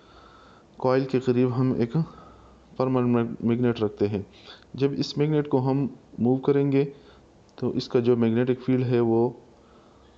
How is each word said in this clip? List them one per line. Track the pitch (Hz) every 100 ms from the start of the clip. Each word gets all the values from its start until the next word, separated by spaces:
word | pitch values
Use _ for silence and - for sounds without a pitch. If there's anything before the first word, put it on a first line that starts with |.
| - - - - - - - -
coil | 127 131
کے | 135 131
قریب | 127 123 127 123
ہم | 131 -
ایک | 117 160 160 - - - - - - -
پرماننٹ | 131 127 123 120 117 -
magnet | 113 117 123 113
رکھتے | 104 - 104
ہیں۔ | 104 95 - - - -
جب | - 139 135
اس | 147 143
magnet | 147 151 147
کو | 135 131
ہم | 135 139 - - -
موو | 117 131
کریں | 139 139 143
گے | 139 143 - - - - - _
تو | - 123
اس | - -
کا | 127
جو | 117 120
magnetic | 117 113 127 123 -
field | 127
ہے | 120 120
وہ | 117 113 120 - - - - - - - -